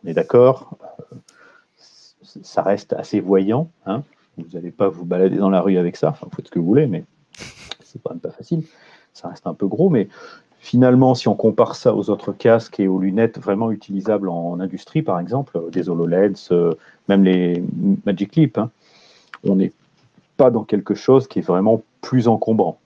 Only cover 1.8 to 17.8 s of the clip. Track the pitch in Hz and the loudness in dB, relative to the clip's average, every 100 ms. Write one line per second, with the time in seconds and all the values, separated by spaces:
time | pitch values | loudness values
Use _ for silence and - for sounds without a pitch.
1.8 | _ _ _ _ _ - - - 92 101 | _ _ _ _ _ -20 -8 -4 -2 -2
2.8 | - 90 - 104 87 95 98 120 165 _ | -4 -10 -4 -4 2 2 2 -2 -4 _
3.8 | 98 113 143 _ _ - 82 90 87 - | -8 -8 -8 _ _ -18 -14 -14 -14 -2
4.8 | 98 87 87 90 92 92 98 95 92 92 | -2 -2 -6 0 2 2 2 2 2 0
5.8 | 87 - 76 - - - - 87 85 123 | -2 -2 -4 -4 -12 -14 -8 -4 2 2
6.8 | 147 85 - _ _ - - - - - | 2 -4 -10 _ _ -20 -20 -20 -20 -20
7.8 | _ - - - - - - 170 147 _ | _ -14 -12 -10 -12 -14 -6 -6 -6 _
8.8 | - _ _ - 87 85 90 78 98 - | -20 _ _ -18 -16 -12 -12 -6 -4 2
9.8 | 185 135 95 - - - _ _ - 123 | 2 2 0 -8 -20 -20 _ _ -2 4
10.8 | 127 127 131 123 120 104 113 - 113 - | 6 6 4 2 0 2 0 2 0 2
11.8 | 127 107 98 101 - 95 120 117 117 - | 0 0 -2 -4 -4 -2 2 2 0 -2
12.8 | 95 92 95 98 117 - - 101 113 104 | 0 0 0 0 0 -2 -4 -2 -2 -4
13.8 | - 98 98 104 95 85 85 87 95 92 | -8 -6 -2 -2 -2 -6 -6 -6 -8 -10
14.8 | - 156 156 90 87 127 143 85 82 92 | -6 -4 -2 -4 -4 -6 -4 -8 -6 -6
15.8 | 85 85 85 90 101 95 - 87 85 80 | -4 -2 0 2 0 -2 -2 0 2 -2
16.8 | _ _ - 98 95 92 90 87 90 - | _ _ 0 2 4 2 0 -2 -6 -4